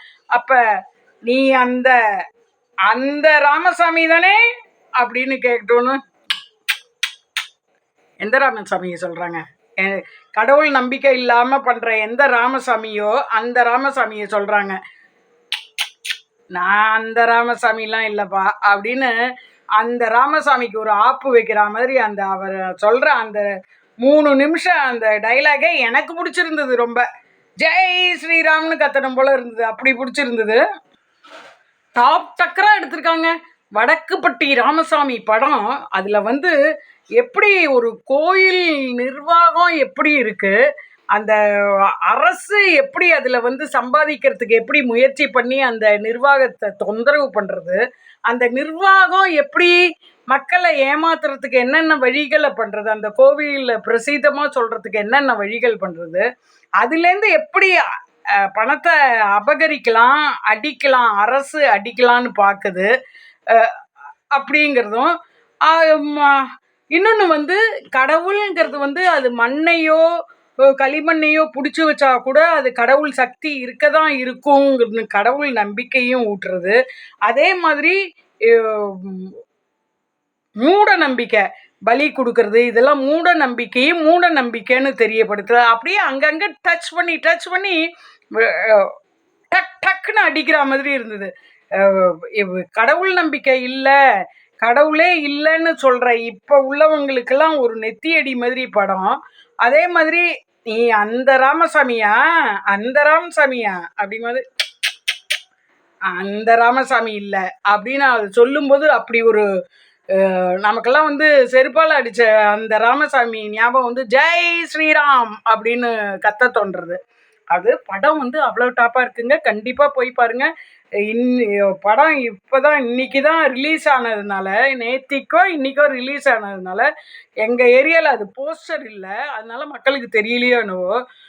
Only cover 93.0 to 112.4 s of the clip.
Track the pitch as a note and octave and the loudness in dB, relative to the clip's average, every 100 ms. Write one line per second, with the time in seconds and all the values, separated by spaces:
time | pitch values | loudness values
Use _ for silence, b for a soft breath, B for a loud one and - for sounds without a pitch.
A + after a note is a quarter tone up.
93 | F#4+ F4+ D#4+ C#4 C4+ C4 B3+ C4 C4+ C#4 | 0 0 -2 -2 0 0 -2 -2 2 4
94 | C4+ G3+ F3 b b - A#3 B3 D#4 D#4 | 4 2 -4 b b -6 0 2 2 2
95 | F4 F4 C#4+ C#4+ D#4 D#4+ E4 E4 C4 B3 | 2 0 -4 -2 0 0 -2 0 0 2
96 | B3 A#3 A#3 G3 - C#4+ C4 C#4+ D#4 D4+ | 0 -2 -4 -12 2 2 2 2 2 2
97 | C#4 C4 B3 C4+ D#4+ D4+ A#3+ A3+ A3 G#3+ | -2 -4 -2 2 2 2 -2 -2 -8 -8
98 | D#4+ E4 C4+ B3 A#3+ B3+ B3 G3+ G3 F#3+ | -2 -2 -2 -4 -4 -4 -4 -2 -2 -2
99 | G3 C4+ b b b - A#3 D4 F4 F4 | -2 -4 b b b -2 2 2 2 0
100 | D#4 E4+ F4 C#4 _ _ A#3 A3 A#3 G#3+ | 0 0 -2 -4 _ _ -8 -2 2 2
101 | G#3 A#3+ C4 C4+ C4+ D#4 D#4+ D4+ C4 A#3 | 0 -2 2 4 4 2 0 0 0 0
102 | G#3 A3+ D#4 E4+ B3+ G3 G3+ G3+ A#3 C#4 | 2 2 2 2 0 -2 -2 -2 -2 2
103 | D4 D#4+ F4 D#4+ C#4 B3 G#3 F3+ E3+ - | 4 2 0 0 0 0 -6 -6 -12 -8
104 | G3 A3 A#3 B3+ B3 _ - _ - - | -8 -6 -6 -8 -8 _ -14 _ -10 -8
105 | - - - - - _ _ _ _ _ | -10 -10 -10 -10 -10 _ _ _ _ _
106 | F#3+ F3+ G3 G#3 A3 A#3 A#3 C4 B3 A#3+ | -8 -6 -8 -6 2 4 4 2 0 -2
107 | A3+ G#3 G3+ G3 F#3 - G3+ G#3 A3 C#4 | -2 -8 -6 -6 -6 -4 0 0 0 0
108 | C4+ A#3 G3+ A3 A#3+ C#4+ C#4 C#4 D4+ A#3 | 0 0 0 2 2 2 2 2 4 2
109 | - A3+ A3+ G#3+ G3+ F#3+ F3+ b b b | 0 0 2 2 0 -2 -6 b b b
110 | - F#3+ F#3+ F#3 F3+ F#3+ G#3 A3+ A#3 C#4+ | -4 0 0 0 -2 0 -2 -2 0 2
111 | D#4 C#4+ D#4 C#4+ B3 C4 C4+ C#4 D#4+ D4 | 2 2 4 4 4 4 4 2 2 2
112 | A#3 G3+ A3+ G#3+ | -2 0 4 4